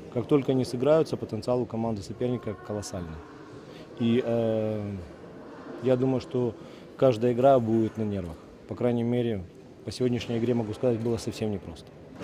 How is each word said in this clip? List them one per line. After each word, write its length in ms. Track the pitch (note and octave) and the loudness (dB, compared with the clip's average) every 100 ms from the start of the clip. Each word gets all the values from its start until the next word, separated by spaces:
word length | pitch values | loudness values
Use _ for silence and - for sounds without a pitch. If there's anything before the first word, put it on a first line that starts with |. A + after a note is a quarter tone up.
| - | -6
Как 140 | A#2+ G#2+ | -4 2
только 240 | D3+ B2+ | 2 4
они 140 | C3 A#2+ | 0 0
сыграются, 500 | B2 C3 D#3+ D3 A#2 | 0 4 6 4 -2
потенциал 460 | A2+ A2 G#2+ B2 | -4 -6 0 0
у 40 | A#2 | 0
команды 360 | A2+ A#2 G#2+ | -2 -2 -4
соперника 520 | - G#2 B2 A#2+ - | -6 -4 -2 -2 -4
колоссальный. 640 | G2 - G#2 G2+ G2 E2+ D#2 - - - - - - - - | -8 -6 -6 -6 -8 -8 -10 -14 -18 -18 -18 -16 -16 -14 -2
И, 240 | A#2 A#2 | 2 4
э, 720 | A#2 A#2 A2+ A2 G#2+ G#2+ G2+ G2 E2 - - - - - - - | 2 2 2 2 0 -2 -4 -8 -10 -16 -18 -18 -18 -16 -14 -4
я 120 | A#2+ B2+ | 2 4
думаю, 240 | C3 C3 | 4 0
что 340 | - B2+ A#2+ - - - - - | 0 -2 0 -2 -14 -18 -14 4
каждая 340 | C3+ A2 B2 | 4 6 2
игра 260 | A#2+ C3+ C3+ | 6 8 8
будет 360 | A2+ A2+ A2 A2 | 6 4 2 0
на 80 | |
нервах. 320 | G#2+ G2+ F2 D#2+ - - - | -2 -2 -4 -10 -14 -18 -12
По 80 | - | -2
крайней 280 | B2 A#2+ | 2 2
мере, 420 | A#2 B2 A#2 G#2 F2+ - - - - | 2 2 0 -2 -6 -14 -20 -14 -10
по 60 | |
сегодняшней 460 | - B2 A#2+ - A#2 | 0 0 0 0 0
игре, 160 | A#2 | 2
могу 200 | A#2+ G#2+ | 2 0
сказать, 260 | G2+ B2+ A2+ | 0 2 2
было 160 | A#2 A2+ | 0 -2
совсем 340 | - - A2 | -4 -4 -2
непросто. 360 | G2+ E2+ D#2+ - - - - | -4 -8 -14 -16 -20 -18 -8